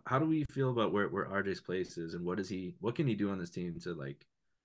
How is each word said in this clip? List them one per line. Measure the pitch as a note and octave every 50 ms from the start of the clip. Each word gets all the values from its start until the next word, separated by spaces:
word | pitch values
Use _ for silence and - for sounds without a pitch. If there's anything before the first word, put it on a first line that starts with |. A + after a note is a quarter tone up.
| -
how | - B2+
do | C3+ D#3+
we | D#3+ D#3+ D#3 D3
feel | - - C3+ C3+ B2+
about | B2 A#2 G#2+ F2+ F2
where, | G#2 G2+ -
where | - G2 -
R | - F#2+ G2 G2
J's | G2 F2+ -
place | - - F2+ F#2 F2+ - -
is, | F2 E2 E2 F2
and | F2 F2
what | F2 F2+ G2+
is | F#2+
he, | F#2+ G2+ F#2 F#2+ F2 F2 -
what | F#2+ A2+ A#2+
can | - D#3
he | C3 G#2+
do | G2 G#2 G2
on | G2
this | F#2 F2 F2
team | - F2+ F2+ F2 E2 E2
to, | - F2+ E2+
like, | D#2 C2+ C#2 C#2+ - - _ _ _ _ _ _ _ _